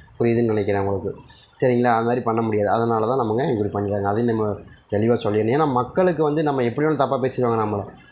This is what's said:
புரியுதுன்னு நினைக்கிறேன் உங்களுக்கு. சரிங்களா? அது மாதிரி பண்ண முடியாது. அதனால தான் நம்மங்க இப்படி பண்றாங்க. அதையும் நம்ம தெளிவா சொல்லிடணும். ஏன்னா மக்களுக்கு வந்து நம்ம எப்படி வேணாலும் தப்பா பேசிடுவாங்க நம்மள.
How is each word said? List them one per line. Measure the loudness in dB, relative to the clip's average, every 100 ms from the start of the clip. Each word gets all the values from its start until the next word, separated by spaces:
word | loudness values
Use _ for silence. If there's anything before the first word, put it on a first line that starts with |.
| -14 -2
புரியுதுன்னு | 0 2 0
நினைக்கிறேன் | 0 0 -2
உங்களுக்கு. | -2 -4 -6 -10 -16 -20 -20 -2
சரிங்களா? | 0 2 2
அது | 2
மாதிரி | 0 0
பண்ண | 0 0
முடியாது. | 0 0 2
அதனால | 2 2 0 0
தான் | 0
நம்மங்க | 0 0 0
இப்படி | -2 -2
பண்றாங்க. | -2 -2 -2 0
அதையும் | 0 0 0
நம்ம | -2 -6 -12 -20 -4
தெளிவா | 0 2 2
சொல்லிடணும். | 0 0 2
ஏன்னா | 2 2
மக்களுக்கு | 0 0 0 0 2
வந்து | 0 0
நம்ம | 0 0
எப்படி | 0 0 0
வேணாலும் | 0
தப்பா | 0 0
பேசிடுவாங்க | -2 0 0 0
நம்மள. | 0 -4 -6 -14 -18